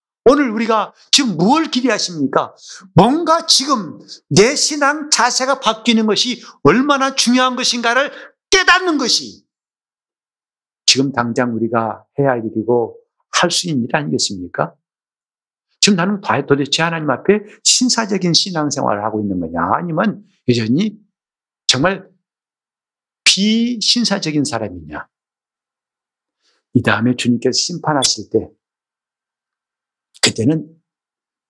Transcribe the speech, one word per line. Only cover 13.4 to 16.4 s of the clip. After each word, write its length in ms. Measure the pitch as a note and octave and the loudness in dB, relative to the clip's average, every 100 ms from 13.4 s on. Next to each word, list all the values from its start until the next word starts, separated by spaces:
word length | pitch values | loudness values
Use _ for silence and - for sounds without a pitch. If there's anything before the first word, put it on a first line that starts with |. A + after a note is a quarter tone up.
| E3+ | 0
수 180 | - F3+ | -2 -4
있는 160 | C#3 | -4
일 100 | A#2 | -2
아니겠습니까? 800 | D#3 D3+ C3 - G2 F2 - E3 - _ _ _ _ _ _ _ _ _ - | -4 -2 -4 -4 -8 -8 -6 -6 -8 _ _ _ _ _ _ _ _ _ -2
지금 160 | - F#3+ | 0 0
나는 260 | F#3 G#3 | 0 -4
다-, 240 | - A#2 | -2 -2